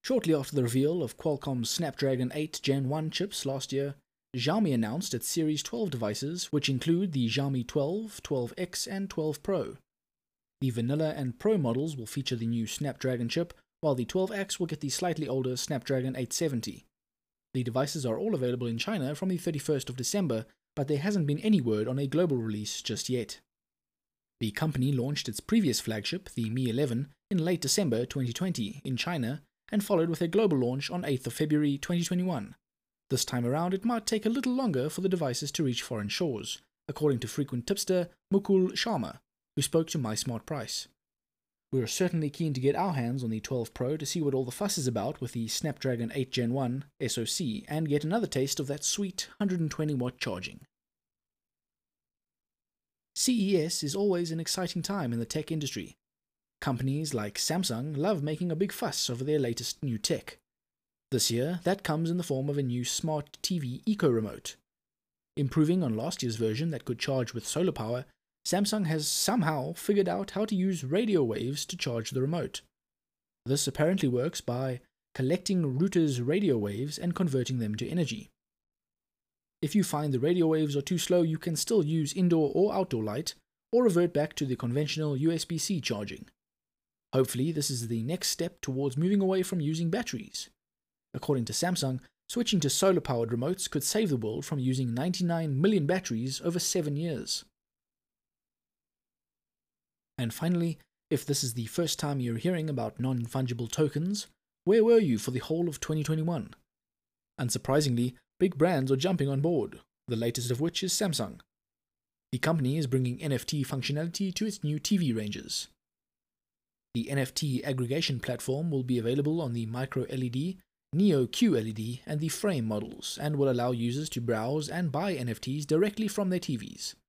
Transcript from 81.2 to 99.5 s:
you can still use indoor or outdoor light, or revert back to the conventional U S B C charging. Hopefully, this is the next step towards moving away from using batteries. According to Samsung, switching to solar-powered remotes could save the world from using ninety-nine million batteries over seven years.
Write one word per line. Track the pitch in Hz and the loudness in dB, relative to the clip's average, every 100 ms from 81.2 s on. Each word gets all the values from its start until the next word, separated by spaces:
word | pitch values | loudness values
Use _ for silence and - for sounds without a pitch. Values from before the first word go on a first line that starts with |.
you | 165 160 | 4 2
can | 175 156 | -2 -2
still | - 226 | 2 2
use | 151 160 147 | 4 2 0
indoor | 190 180 165 147 | 2 6 6 4
or | - 208 | 4 4
outdoor | 190 180 117 | 2 0 0
light, | 107 113 160 - _ _ _ | 0 -2 -6 -10 _ _ _
or | 233 | 6
revert | 247 170 175 | 6 6 4
back | 147 156 | 2 0
to | - | -2
the | 139 123 | -2 -2
conventional | 120 127 151 156 151 135 | 0 0 0 -2 -2 2
U | 160 | 2
S | 165 - | 0 -2
B | 165 | -4
C | - 180 | -2 -2
charging. | - 107 101 - - _ _ _ _ _ _ _ _ | -2 -4 -4 -10 -16 _ _ _ _ _ _ _ _
Hopefully, | 131 127 123 151 | 2 2 2 0
this | 156 143 | 0 -2
is | 127 117 | -2 -2
the | 113 | -2
next | 117 180 - | -2 -2 -2
step | - 170 - | -2 -4 -4
towards | - 131 139 127 | -4 -2 0 2
moving | 175 202 | 4 4
away | 190 190 | 4 2
from | 185 180 | 0 0
using | 147 160 170 | 0 0 0
batteries. | 202 233 120 - - - _ _ _ _ _ _ | 0 -2 -6 -8 -12 -12 _ _ _ _ _ _
According | 127 - 135 113 | -6 0 0 0
to | |
Samsung, | - 175 180 135 131 - _ - | 0 0 0 0 -2 -8 _ -6
switching | 240 233 196 | -2 2 4
to | 147 | 4
solar-powered | - 196 180 - 120 113 | 4 6 4 2 0 0
remotes | 117 139 - - | 0 0 -2 -2
could | 147 | -2
save | - 208 208 | 0 2 2
the | 131 | 2
world | 107 123 | 0 -4
from | 139 147 | -4 0
using | 127 127 127 | 2 2 0
ninety-nine | 117 165 175 175 165 160 135 | 0 0 0 0 2 0 4
million | 190 208 143 | 4 4 2
batteries | 185 185 113 127 127 | 0 0 -2 -2 -2
over | 170 170 | -2 -2
seven | - 185 147 143 | 0 0 0 -2
years. | 170 135 - - - _ _ _ _ _ _ _ _ _ _ _ _ _ _ _ _ _ _ _ _ | -2 -4 -4 -6 -8 _ _ _ _ _ _ _ _ _ _ _ _ _ _ _ _ _ _ _ _